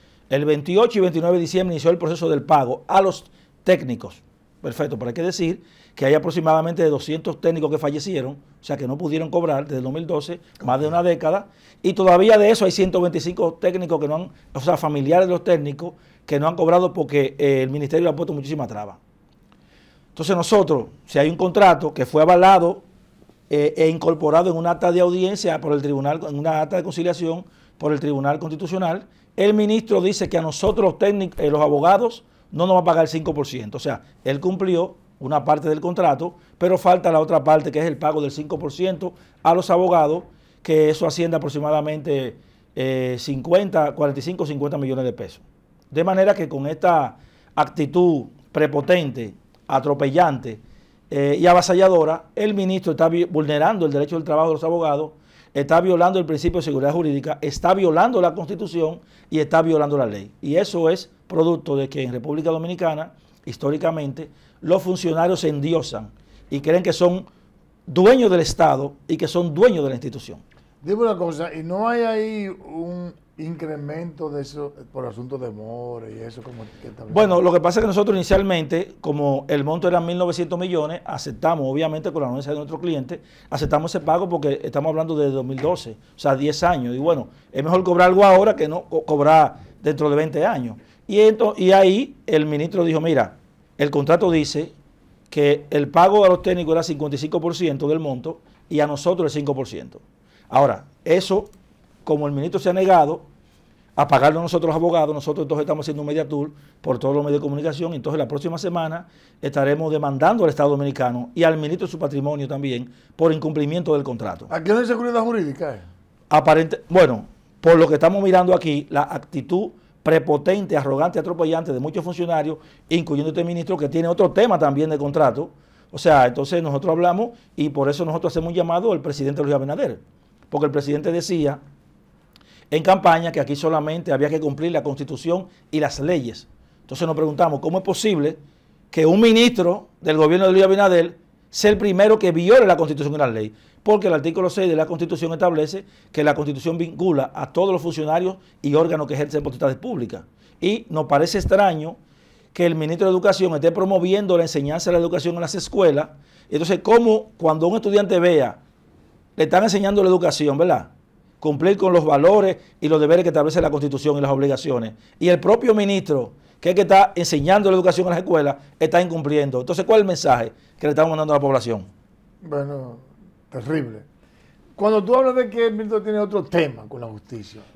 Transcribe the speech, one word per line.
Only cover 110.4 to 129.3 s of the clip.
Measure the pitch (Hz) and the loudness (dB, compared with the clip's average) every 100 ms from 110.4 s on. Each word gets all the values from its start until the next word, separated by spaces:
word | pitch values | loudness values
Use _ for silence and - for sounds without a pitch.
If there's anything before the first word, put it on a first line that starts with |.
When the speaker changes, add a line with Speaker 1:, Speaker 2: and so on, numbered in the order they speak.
Speaker 1:
al | 165 | 0
Estado | 139 143 | 2 0
Dominicano | 143 143 139 127 123 120 | 0 -2 -2 -4 -4 -8
y | - | 0
al | 165 160 | 0 2
ministro | 151 180 185 | -4 -6 -6
de | |
su | 160 | -6
patrimonio | 147 143 143 147 139 | -6 -4 -4 -6 -8
también | 139 139 120 123 - _ - | -6 -6 -6 -10 -18 _ 0
por | 165 | 0
incumplimiento | 156 156 151 147 175 165 | 0 -4 -2 -2 -4 -2
del | 147 | -2
contrato. | 139 117 107 87 - | -2 -8 -8 -10 -8
Speaker 2:
¿A | 165 | -8
quién | 160 220 | 0 0
es | 240 | 0
seguridad | 233 240 240 | -2 -2 -2
jurídica, | 226 220 156 135 156 | -2 -2 -4 -6 -8
eh? | 107 87 - _ _ - | -10 -16 -20 _ _ 0
Speaker 1:
Aparente, | 151 147 156 160 - - | 2 6 4 2 -4 0
bueno, | 180 156 113 - - _ _ | 4 4 4 -8 -20 _ _
por | 165 165 | 6 6
lo | 147 | 6
que | |
estamos | 147 160 196 | 6 4 2
mirando | 196 185 180 | 4 4 4
aquí, | 180 165 147 143 | 2 2 -4 -2
la | 143 | -2
actitud | - - - 147 131 175 214 - _ _ | -2 -4 -10 -10 -4 -2 -2 -10 _ _
prepotente, | 151 160 160 147 147 196 190 147 | 0 2 2 0 2 0 0 -2
arrogante, | 135 135 170 175 | -2 0 0 -2
atropellante | 160 170 160 165 165 | -6 -4 -2 -2 -4
de | 127 | -6
muchos | 147 175 | -6 -6
funcionarios, | 165 165 170 160 151 151 - _ - | -8 -6 -4 -2 -2 -8 -14 _ -4
incluyendo | 165 160 143 156 | -4 -2 -4 -2
este | 156 | -4
ministro, | 170 170 165 185 | -4 -4 -6 -4
que | 147 | -2
tiene | 165 165 | -2 -2
otro | 175 180 | 2 2
tema | 151 233 175 | 2 2 2
también | 147 139 156 | 2 0 -2
de | 151 | -2
contrato. | 143 147 139 123 165 _ _ _ _ | -4 2 2 0 -8 _ _ _ _
O | - | -2
sea, | 170 143 123 | 4 4 4
entonces | 123 139 175 | 0 -4 -4
nosotros | 160 156 170 | -2 -4 -2
hablamos | 165 175 180 233 - _ - | 0 0 0 -4 -8 _ -6
y | 151 | -4
por | 139 139 | -2 -2
eso | 143 | -2
nosotros | 165 165 165 | -4 -4 -4
hacemos | 160 165 | -4 -4
un | |
llamado | 175 170 170 220 | -4 -2 0 0
al | 175 | -2
presidente | 139 143 139 | -4 -6 -4